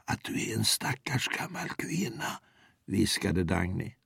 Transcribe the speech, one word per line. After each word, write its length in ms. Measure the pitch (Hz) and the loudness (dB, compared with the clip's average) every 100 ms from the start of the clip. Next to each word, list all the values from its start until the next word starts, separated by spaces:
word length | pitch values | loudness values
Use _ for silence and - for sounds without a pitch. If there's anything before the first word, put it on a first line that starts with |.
att 200 | - - | -4 -4
du 260 | - - 113 | -2 -2 0
är 60 | 110 | 0
en 80 | |
stackars 640 | 107 - - - - 127 - | 2 2 0 -4 -2 -2 0
gammal 400 | - 165 180 170 | -4 -4 -6 -6
kvinna", 720 | - - 165 220 156 - - - _ - _ - | -6 -2 0 -2 -2 -6 -6 -12 _ -20 _ 0
viskade 580 | 98 - - 95 87 | 2 4 2 2 2
Dagny. 480 | 85 90 90 92 - - | 4 2 2 -2 -6 -6